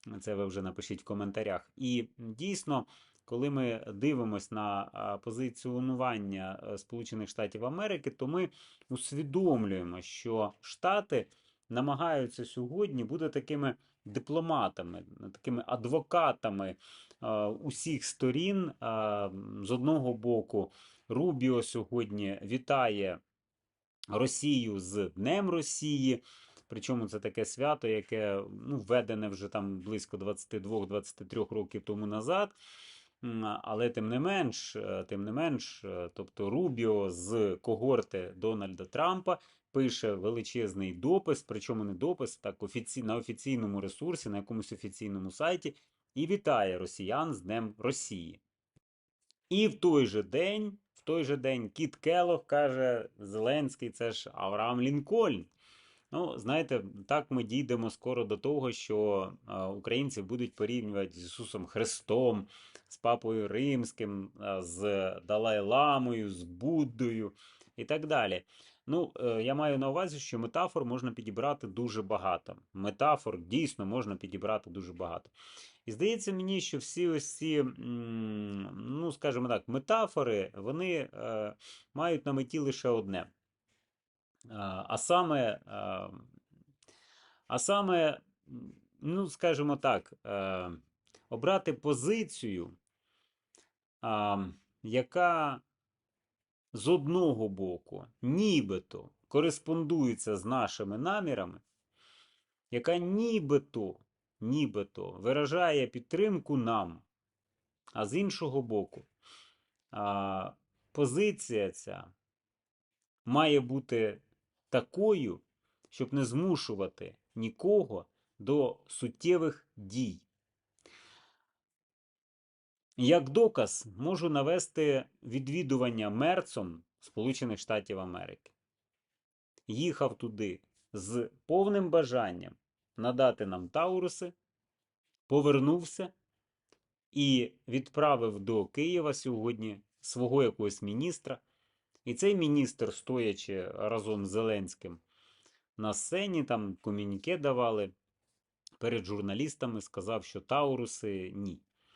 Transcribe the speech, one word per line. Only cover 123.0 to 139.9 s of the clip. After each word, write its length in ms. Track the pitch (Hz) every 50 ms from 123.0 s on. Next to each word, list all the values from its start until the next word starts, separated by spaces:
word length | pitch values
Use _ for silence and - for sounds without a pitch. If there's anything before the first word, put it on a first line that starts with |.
| 123 131 170 175 139 135
доказ 580 | 143 220 233 220 226 - 110 98 - - - 113 92 98
можу 300 | 131 170 190 160 170 165
навести 760 | 151 143 135 151 175 185 180 - - 160 156 147 139 131 - - _ _
відвідування 880 | - 120 117 135 131 131 147 180 170 127 135 127 127 123 113 110 107 104
Мерцом 720 | 104 117 143 170 185 185 160 - - 120 98 87 82 82 - _ _ _
Сполучених 580 | - - - - 110 131 131 - 135 117 107 98
Штатів 400 | - - 110 107 98 - 104 95
Америки. 520 | 92 92 90 90 92 90 - - _ _ _ _ _ _ _ _ _ _ _ _ _ _ _ _ _ _ _ _ _ _ _ _ _ -
Їхав 500 | 107 120 165 175 147 - 143 127 113 -
туди 420 | - 113 107 104 - 95 87 - _ _ _ _ _ _
з 380 | - 104 92 101 117 123 113 - - _ _
повним 440 | - 160 185 196 202 202 202 185 170
бажанням 640 | 151 165 147 120 127 123 110 95 90 87 92 - - _ _ _ _ _ _ _ _
надати 500 | - 113 123 123 127 135 123 117 - 107
нам 220 | 98 92 90 92 87
Тауруси, 640 | - 151 165 185 185 185 180 175 - - 185 175 175 _ _ _ _ _ _ _ _ _ _ _ _ _ _ _ _ _ _
повернувся 880 | - 135 147 143 147 139 135 131 147 165 175 170 - - - 185 180 - _ _ _ _ _ _ _ _ _ _ _ _ _ _ _ _ _ _ _
і 420 | - 143 143 139 135 123 120 - - _ _ -
відправив 720 | 117 135 127 - - 147 151 147 139 117 117 110 101 101
до 260 | 98 113 113 107 95
Києва 480 | - - 143 151 170 180 175 151 147 135
сьогодні 680 | - - 135 120 110 110 120 120 107 110 110 101 98 - _